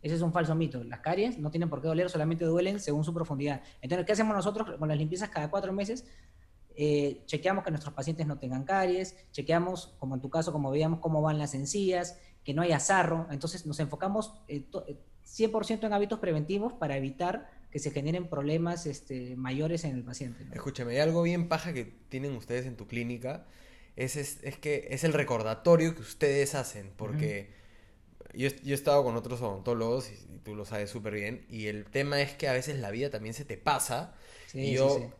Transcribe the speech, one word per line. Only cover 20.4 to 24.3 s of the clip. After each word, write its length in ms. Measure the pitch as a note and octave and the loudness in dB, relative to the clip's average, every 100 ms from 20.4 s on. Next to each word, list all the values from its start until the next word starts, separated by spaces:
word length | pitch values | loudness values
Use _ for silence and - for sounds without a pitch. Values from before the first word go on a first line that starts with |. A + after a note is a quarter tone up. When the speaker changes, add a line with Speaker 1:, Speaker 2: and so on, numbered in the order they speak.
| - | -12
Speaker 1:
¿no? 80 | |
Speaker 2:
Escúchame, 400 | - C#3 C3 A#2+ | -8 -6 -4 -2
hay 60 | B2+ | 4
algo 240 | D#3 E3 | 4 4
bien 260 | E3+ F3 E3+ | 4 2 2
paja 240 | D#3+ E3+ | 0 0
que 100 | E3 | -6
tienen 520 | A2 - - C3 C#3+ B2+ | -6 -12 -10 -6 -4 -6
ustedes 300 | - A#2+ B2+ | -4 -4 -4
en 100 | A2 | -10
tu 80 | G2+ | -8
clínica, 580 | A#2+ A#2 A#2+ B2+ E3 - - - - - - | -4 -4 -4 -6 -8 -12 -20 -20 -20 -18 -6
es, 200 | B2+ D3 | -4 -2
es, 240 | C#3 | -6